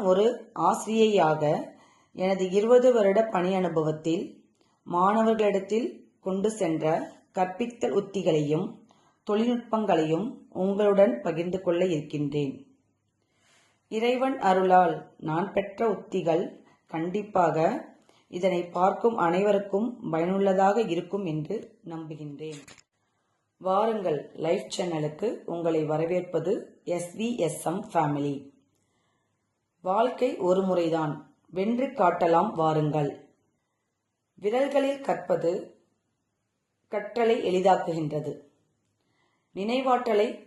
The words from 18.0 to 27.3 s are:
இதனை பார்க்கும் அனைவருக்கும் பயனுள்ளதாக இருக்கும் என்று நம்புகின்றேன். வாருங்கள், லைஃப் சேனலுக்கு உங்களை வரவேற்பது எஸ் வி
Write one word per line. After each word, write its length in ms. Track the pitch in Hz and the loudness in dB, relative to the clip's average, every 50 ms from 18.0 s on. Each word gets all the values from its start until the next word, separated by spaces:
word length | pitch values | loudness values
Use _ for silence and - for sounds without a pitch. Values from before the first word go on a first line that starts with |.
| _ _ _ _ _ _ | _ _ _ _ _ _
இதனை 280 | - 180 185 185 175 175 175 175 | -6 -2 0 0 0 0 -4 -4
பார்க்கும் 480 | - 175 180 196 196 196 - 233 226 | -2 0 2 2 2 2 0 0 2
அனைவருக்கும் 680 | - 175 165 175 185 202 208 208 196 196 - - 196 226 262 - - - 156 | 2 0 2 2 2 2 2 2 2 0 -2 -2 -2 -2 -4 -6 -8 -6 -4
பயனுள்ளதாக 680 | 160 160 170 180 190 196 196 190 190 190 190 196 202 233 220 180 170 | -2 0 0 0 0 2 2 2 2 4 2 2 2 2 0 -2 -2
இருக்கும் 320 | 170 175 - - 202 196 | -4 -4 -6 -6 -6 -4
என்று 300 | 165 151 156 147 - 196 233 - - - _ - | -4 -4 -6 -6 -6 -8 -8 -10 -14 -20 _ -16
நம்புகின்றேன். 760 | 165 165 160 160 156 156 143 151 147 143 135 156 156 151 143 135 - - - _ _ _ _ _ _ _ _ _ _ _ _ _ _ _ _ | -14 -14 -12 -12 -14 -14 -14 -14 -14 -14 -12 -12 -12 -14 -14 -18 -20 -20 -20 _ _ _ _ _ _ _ _ _ _ _ _ _ _ _ _
வாருங்கள், 580 | 170 185 190 202 220 226 220 208 185 175 151 139 - - - | -4 -2 0 2 2 0 -2 -2 -2 -2 -2 -4 -6 -10 -10
லைஃப் 340 | - 151 165 175 202 - - | -4 -2 -2 -2 -2 -4 -6
சேனலுக்கு 580 | - - 190 175 165 156 151 151 151 - 202 240 - - - | -6 -6 -4 -4 -4 -4 -4 -4 -4 -4 -4 -4 -4 -6 -8
உங்களை 360 | - 170 170 165 165 160 156 151 | -8 -6 -4 -2 0 0 0 0
வரவேற்பது 680 | 147 151 156 165 165 180 180 - - - 160 156 180 208 226 - - - _ _ - | 0 -2 -2 -2 -2 -2 -4 -4 -4 -4 -4 -2 -2 -4 -4 -6 -10 -20 _ _ -8
எஸ் 220 | 175 170 170 - - | -6 -6 -8 -10 -8
வி 120 | - 220 240 | -6 -4 -4